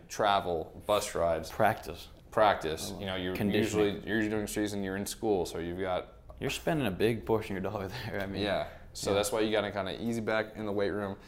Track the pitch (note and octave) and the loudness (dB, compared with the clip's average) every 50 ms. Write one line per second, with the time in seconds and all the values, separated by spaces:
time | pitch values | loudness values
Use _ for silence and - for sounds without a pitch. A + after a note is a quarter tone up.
0 | - - - - A2+ G2+ G2+ G2 F2+ F#2 E2+ E2 D#2+ - - - - - G#2 G2+ | -12 -8 -2 2 4 4 4 4 2 2 0 -2 -2 -6 -10 -6 0 2 2 2
1 | - - - D#2+ E2+ E2+ E2 D#2 C#2+ - - - A2 G2+ A2+ - - - E2+ - | 2 0 0 2 2 2 2 0 -2 -4 0 4 4 4 4 2 -4 -10 -10 -10
2 | - - - - - - - A2 G#2+ G#2 F#2 - - D#2 D#2 D#2+ - G2+ G2 E2 | -12 -16 -18 -20 -12 -2 4 6 6 6 6 4 0 -2 -2 -4 -4 -6 -6 -6
3 | G2 F#2+ F#2+ F#2 F2+ F#2 F#2 - A2 G2+ G#2 G#2+ A2 G#2 G#2 G#2+ G#2 G2+ G2 - | -4 -4 -4 -2 -2 -2 0 0 2 2 4 4 2 4 4 4 4 4 2 -2
4 | - D#2 G#2 A2+ G#2+ G#2 A2 G#2+ G#2 G2+ - G#2+ G#2 G2+ G2+ G2+ G2 F#2+ F#2+ G2 | -2 0 0 0 2 2 0 0 -2 -2 0 0 0 0 0 -2 -4 -2 -2 -4
5 | G2+ G2 - - - A2+ G2+ F#2 E2 - - E2+ E2 E2+ F2 F2+ F#2+ F#2 F2+ F2+ | -4 -6 -6 -2 0 2 2 2 2 -2 -4 -6 -4 -4 -4 -2 -2 0 0 -2
6 | - - - - - - - - - C3+ - - - - E3+ D#3 C3 G#2 F2+ E2+ | -4 -6 -12 -20 -20 -18 -12 -6 -6 -4 -4 -2 -2 0 0 2 2 0 2 2
7 | F#2+ A2+ B2 A2 - - A2+ G#2+ - - G2 F#2 F#2+ G2 G#2 G2+ F#2+ F#2+ F#2+ - | 2 2 2 2 0 2 2 2 2 -2 -4 -4 -4 -4 -4 -4 -6 -6 -6 -8
8 | - A2 - G2 G2 G2 G2 F#2+ G2+ G2+ F#2 D#2+ D2 - - - - - - - | -6 -6 -4 -4 -4 -4 -4 -2 0 0 0 0 -2 -4 -8 -14 -16 -14 -10 -6
9 | - A2+ G2 G2+ G#2 - A#2+ A2+ G#2+ A2 G#2+ G#2+ G2+ G2+ F#2+ G#2 F#2+ F#2 D#2 - | 0 2 2 2 2 2 2 0 2 2 2 2 0 0 -2 -4 -4 -4 -4 -4
10 | G2 A#2 A#2 A#2 A2 A2+ A2 A2 G#2+ G#2+ - G#2+ A2 G#2 G2+ G2+ G2+ G2 G2 G#2 | -4 -2 -2 -2 0 0 0 0 0 -2 -6 -6 -4 -2 0 0 0 0 0 -2
11 | G#2 G2 G2 - - | -2 -4 -6 -8 -12